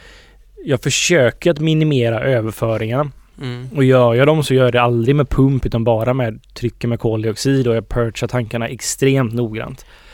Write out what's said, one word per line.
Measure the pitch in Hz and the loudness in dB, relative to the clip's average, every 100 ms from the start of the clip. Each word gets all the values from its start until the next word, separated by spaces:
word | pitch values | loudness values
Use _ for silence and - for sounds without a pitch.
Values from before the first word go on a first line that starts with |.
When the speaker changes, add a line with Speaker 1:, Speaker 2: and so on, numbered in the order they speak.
| - - - - - - 320 | -20 -20 -20 -20 -20 -12 -4
Speaker 1:
jag | 127 | -2
försöker | 147 - - 170 123 - - | -2 -2 2 2 2 2 0
att | 151 | 0
minimera | 156 156 156 139 117 113 | 0 2 2 2 0 0
överföringarna. | 131 127 110 101 117 110 110 123 147 - - - | 0 0 -2 -4 -2 -2 -2 -4 -4 -8 -20 -14
Speaker 2:
Mm. | 131 123 127 143 | -10 -10 -6 0
Speaker 1:
Och | |
gör | 131 131 120 | 4 6 4
jag | 117 143 | 4 4
dem | 156 | 2
så | 143 | 2
gör | 131 | 2
jag | 127 | 4
det | 120 | 4
aldrig | 120 120 113 147 | 2 2 2 0
med | 135 | 0
pump, | - 135 135 120 | 2 2 2 -2
utan | 117 | -2
bara | 113 113 113 | 0 0 0
med | 131 117 110 - | -2 -2 -6 -14
trycker | - 120 - 120 | -8 -8 -4 -4
med | 117 | -2
koldioxid, | 117 110 110 104 135 139 120 | -2 -2 -4 -2 0 0 2
och | 113 | -2
jag | 101 | -2
purchar | 123 117 - 123 | -2 -4 -4 -4
tankarna | 123 110 117 117 | -4 -4 -6 -6
extremt | 123 - - 135 135 123 | -8 -10 0 2 2 0
noggrant. | 117 117 110 123 131 - - - | -2 -4 -6 -10 -14 -20 -20 -16